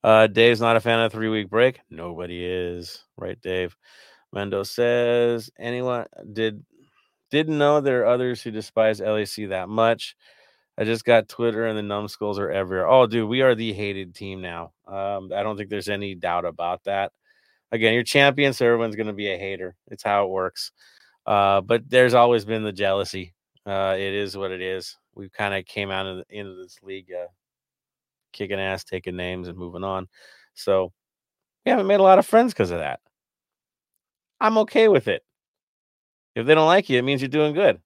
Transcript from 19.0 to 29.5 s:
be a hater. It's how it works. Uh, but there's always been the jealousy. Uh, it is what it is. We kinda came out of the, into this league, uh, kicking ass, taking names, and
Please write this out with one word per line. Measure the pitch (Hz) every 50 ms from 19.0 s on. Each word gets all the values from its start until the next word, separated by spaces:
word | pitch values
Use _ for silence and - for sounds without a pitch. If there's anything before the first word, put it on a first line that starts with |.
| 110 107 101
be | 98 104 101
a | 95
hater. | 87 98 98 98 87 92 92 87 _ _
It's | _ 107 - -
how | 110 101 101 101
it | 92
works. | 95 95 92 92 _ - - - _ _ _ _ _ _ _ _ _ _ _
Uh, | - 104 101 101 98 98 98
but | 95 104 117 117 - -
there's | 123 127 127 123 120
always | 123 120 120 123 113 98
been | 104 113 110 107
the | 107 98
jealousy. | 92 101 98 95 101 95 - - 95 90 87 _ _ _ _ _ _ _
Uh, | 101 98 98 98 95 95
it | 95 98 98 98
is | 101 101 98 92
what | 98 98 95
it | 92 90
is. | 92 92 95 92 87 - - _ _ _ _
We | - 101 92
kinda | _ - 104 101 98 98 92
came | - - 107 101 98
out | 95 95 95
of | 95 92
the, | 92 - _
into | 101 104 101 98 92
this | 92 92 92 - _ _
league, | 98 95 95 92 90 90
uh, | 90 87 85 _ _ _ _ _ _ _ _ _ _ _ _ _ _ _ _ _ _ _ _ -
kicking | - 101 95 101 95
ass, | 95 95 95 90 -
taking | - 95 92 - 95 90
names, | 90 90 90 92 90 87
and | 90